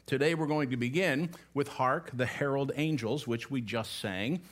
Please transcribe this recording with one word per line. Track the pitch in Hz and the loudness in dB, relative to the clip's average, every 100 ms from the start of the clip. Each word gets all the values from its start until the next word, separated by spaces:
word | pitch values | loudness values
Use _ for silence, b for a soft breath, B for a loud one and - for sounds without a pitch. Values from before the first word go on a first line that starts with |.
Today | - 135 147 | -4 2 4
we're | 165 156 | 2 2
going | 151 139 | 0 0
to | 123 | 0
begin | 120 147 185 135 170 B B | 0 2 2 2 -2 B B
with | 143 139 | -2 -2
Hark, | - 127 151 - | 2 2 2 -2
the | 120 123 | -2 -2
Herald | - 143 139 139 | 0 0 0 0
Angels, | - 156 156 113 147 120 | 0 0 0 0 -2 0
which | 117 - | -4 -2
we | 139 | -4
just | 110 113 110 - | -2 -2 -2 -4
sang, | 107 92 107 175 B | -4 -2 -2 -2 B